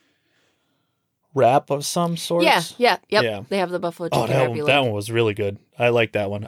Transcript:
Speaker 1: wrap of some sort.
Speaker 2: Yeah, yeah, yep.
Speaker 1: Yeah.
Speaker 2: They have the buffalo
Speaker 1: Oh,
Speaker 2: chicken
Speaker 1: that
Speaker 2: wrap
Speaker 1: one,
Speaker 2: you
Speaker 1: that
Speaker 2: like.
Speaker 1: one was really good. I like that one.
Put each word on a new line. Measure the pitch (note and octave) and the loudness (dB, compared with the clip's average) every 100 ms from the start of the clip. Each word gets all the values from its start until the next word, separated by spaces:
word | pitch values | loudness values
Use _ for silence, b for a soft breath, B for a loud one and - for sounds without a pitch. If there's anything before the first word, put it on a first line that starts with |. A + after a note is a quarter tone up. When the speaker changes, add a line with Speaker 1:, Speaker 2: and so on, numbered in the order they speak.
| _ _ _ _ _ _ _ _ _ _ _ _ _ C3+ | _ _ _ _ _ _ _ _ _ _ _ _ _ 2
Speaker 1:
wrap | A#2 C#3 - | 4 4 0
of | C#3+ C#3+ | -4 -4
some | F3+ E3+ E3+ | -2 -2 -4
sort. | - E3+ E3+ | -2 0 2
Speaker 2:
Yeah, | G#3+ E3 - | 2 0 0
yeah, | A#3+ - _ | 0 0 _
yep. | G#3 | 0
Speaker 1:
Yeah. | A#2 G#2 - | 0 -4 -6
Speaker 2:
They | G3 | -4
have | F3+ | -2
the | F3+ | -4
buffalo | F3 - E3 | -6 -6 -4
Speaker 1:
Oh, | C#3 | -2
Speaker 2:
chicken | A#2 C3 | 0 0
Speaker 1:
that | |
Speaker 2:
wrap | B2+ | 0
Speaker 1:
one, | A2+ | 0
Speaker 2:
you | - | 2
Speaker 1:
that | C#3+ | 2
Speaker 2:
like. | B2+ | 2
Speaker 1:
one | |
was | G#2 G2+ | -2 -2
really | A#2 A2+ | 0 0
good. | G#2 G2+ G2+ _ - | 0 -4 -6 _ -2
I | A#2+ | 2
like | A#2+ A2+ | 2 0
that | G#2+ G2 | -2 -4
one. | G#2 | -6